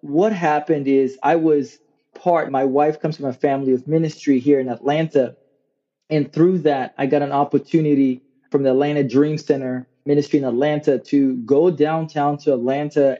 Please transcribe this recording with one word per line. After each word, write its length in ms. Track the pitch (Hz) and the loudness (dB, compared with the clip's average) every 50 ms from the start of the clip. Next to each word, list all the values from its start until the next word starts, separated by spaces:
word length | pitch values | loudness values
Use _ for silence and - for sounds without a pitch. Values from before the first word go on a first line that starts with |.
what 320 | - 147 143 165 202 220 | -12 -4 -2 0 0 0
happened 560 | 214 175 175 151 151 147 151 - 160 143 135 139 | 0 -2 -2 -2 -2 -2 -2 -2 -2 -2 0 0
is 300 | 135 135 131 127 - - | 2 2 0 -2 -4 -4
I 140 | - 143 165 | -2 0 0
was 420 | 165 160 160 151 143 127 - - _ _ _ _ _ _ _ - | 0 2 2 0 0 -2 -4 -10 _ _ _ _ _ _ _ -20
part, 360 | - - 180 170 160 - - | -6 -2 0 0 0 0 -2
my 140 | 139 131 139 | -2 -2 -2
wife 360 | 135 131 143 147 156 151 - | 0 0 0 0 0 -2 -4
comes 160 | - 156 156 | -6 -8 -6
from 100 | - 139 | -6 -8
a 60 | 131 | -8
family 400 | 123 - - 143 139 139 139 131 | -4 -2 -2 -2 -2 -2 0 0
of 140 | 127 123 - | -2 -2 -2
ministry 520 | 151 156 160 165 156 156 - - 151 135 127 | -2 -2 0 0 -2 -6 -4 -2 0 0 2
here 200 | 120 147 143 135 | 2 2 2 2
in 100 | 127 127 | 0 -2
Atlanta. 680 | 117 - - 139 147 160 160 156 - 139 123 117 - _ _ _ _ _ _ _ _ _ _ _ _ _ _ - | -6 -6 -4 -2 -2 -2 -2 0 0 0 0 -2 -4 _ _ _ _ _ _ _ _ _ _ _ _ _ _ -4
And 240 | 156 151 139 - | -2 -2 -2 -2
through 260 | - 156 165 185 190 175 | 0 2 2 2 2 2
that, 340 | 143 156 143 131 123 - - | 0 0 0 -2 -4 -8 -6
I 100 | - 139 | -6 -2
got 160 | 131 151 143 | -2 0 -2
an 100 | 143 139 | -2 -2
opportunity 920 | 143 139 143 - - 127 - - - 160 156 147 147 139 135 131 127 127 - _ _ _ _ _ | -2 -2 0 0 -2 -4 -2 -2 -2 0 0 2 2 2 2 0 -2 -4 -10 _ _ _ _ _
from 120 | - 143 | 0 2
the 80 | 139 131 | 2 4
Atlanta 340 | 127 135 143 147 147 147 139 | 2 2 2 0 0 0 0
Dream 320 | 120 120 139 147 151 156 | 2 2 2 2 2 0
Center 500 | 151 - - 143 135 131 127 127 127 127 - _ _ _ | -2 -2 -2 -2 -2 -4 -6 -8 -8 -10 -14 _ _ _
ministry 320 | 143 143 147 143 - - 143 | -2 0 0 0 0 0 0
in 60 | 135 | 0
Atlanta 540 | 127 117 123 143 151 151 147 151 147 135 120 | -2 -2 0 0 0 -2 -2 0 0 -2 -2
to 360 | - - 147 143 139 131 131 123 | -2 0 0 2 2 0 -2 -4
go 320 | 117 110 139 147 170 185 | -2 0 2 2 4 2
downtown 680 | 165 143 147 151 160 165 160 156 - 151 143 147 147 143 | 2 2 0 0 0 -2 -4 -6 -4 -2 -2 -2 -2 -2
to 160 | - 151 135 | -2 0 0
Atlanta 640 | 120 120 131 135 143 147 147 - 151 139 135 - - | 0 0 -2 -2 -2 -4 -2 0 2 2 2 0 -2